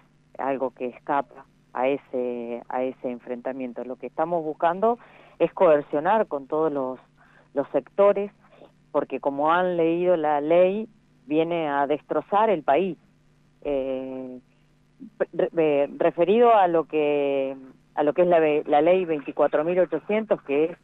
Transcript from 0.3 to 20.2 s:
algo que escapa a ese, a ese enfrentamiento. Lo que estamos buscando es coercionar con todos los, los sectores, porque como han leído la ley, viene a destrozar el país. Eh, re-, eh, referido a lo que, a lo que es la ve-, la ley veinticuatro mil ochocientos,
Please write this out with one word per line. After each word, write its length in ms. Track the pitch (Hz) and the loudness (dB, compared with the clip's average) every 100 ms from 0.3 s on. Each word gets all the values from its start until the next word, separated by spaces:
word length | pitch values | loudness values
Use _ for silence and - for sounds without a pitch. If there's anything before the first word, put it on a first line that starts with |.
| - | -8
algo 320 | 135 131 131 | -4 -4 -4
que 160 | - 123 | -6 -10
escapa 580 | - - 143 - - - _ _ | -8 -4 -4 -4 -12 -20 _ _
a 140 | 120 131 | -4 -2
ese, 760 | 139 - 127 123 120 117 120 - | -2 -6 -6 -6 -6 -8 -10 -8
a 160 | 127 | -6
ese 280 | 131 123 127 | -6 -6 -10
enfrentamiento. 720 | 120 - 120 131 131 127 117 123 | -10 -10 -10 -10 -8 -10 -10 -12
Lo 120 | 127 | -12
que 100 | 123 | -10
estamos 360 | - 165 175 | -6 -4 -2
buscando 540 | 156 - 170 185 226 240 - - - - | -4 -2 -2 0 0 -2 -8 -20 -14 -2
es 160 | 170 | -2
coercionar 720 | - 180 147 139 147 170 220 - | 4 4 4 2 -2 0 0 0
con 220 | 143 131 | -6 -4
todos 260 | 156 160 | -2 -2
los, 260 | 143 127 127 _ _ _ _ _ | -2 -6 -8 _ _ _ _ _
los 140 | 139 - | -6 -4
sectores, 600 | 143 - - 202 196 202 - _ - - _ _ | -4 -2 2 4 2 -4 -12 _ -20 -20 _ _
porque 280 | 147 - 131 | -4 -4 -4
como 340 | 143 139 156 | -4 -2 0
han 240 | 175 185 175 | 2 0 2
leído 400 | 165 170 180 170 | 2 2 2 2
la 240 | 151 147 | 2 0
ley, 480 | 151 170 185 208 220 _ _ _ - | 2 4 4 2 -8 _ _ _ -4
viene 420 | 156 165 170 151 | -2 0 -2 -2
a 160 | 143 139 | 0 0
destrozar 640 | 147 - 151 - 202 220 | -2 -4 -6 -2 0 2
el 140 | 175 | 0
país. 340 | 139 143 190 - _ _ _ _ _ _ | 0 0 0 -6 _ _ _ _ _ _
Eh, 800 | - 139 135 131 131 131 127 127 - _ _ _ _ - - - - | -6 -4 -4 -6 -8 -12 -12 -16 -20 _ _ _ _ -20 -12 -8 -6
re-, 180 | 170 180 170 | -4 -2 0
eh, 340 | 156 143 143 139 | 0 0 -2 -2
referido 560 | 170 175 170 226 240 | -2 0 2 4 6
a 140 | 220 180 | 6 4
lo 180 | 165 151 | 2 0
que, 680 | 156 147 147 143 139 135 135 131 - _ | 0 0 0 0 -2 -4 -8 -16 -20 _
a 100 | - | -2
lo 100 | 147 | 0
que 100 | 160 | 2
es 40 | 175 | 4
la 120 | 170 | 4
ve-, 240 | 156 151 - | 4 2 2
la 160 | 147 | 2
ley 240 | 160 190 170 | 4 2 0
veinticuatro 580 | 151 143 151 147 147 | -4 -4 0 0 0
mil 160 | 165 180 | 0 0
ochocientos, 600 | 175 156 - 214 | 0 -2 -4 -4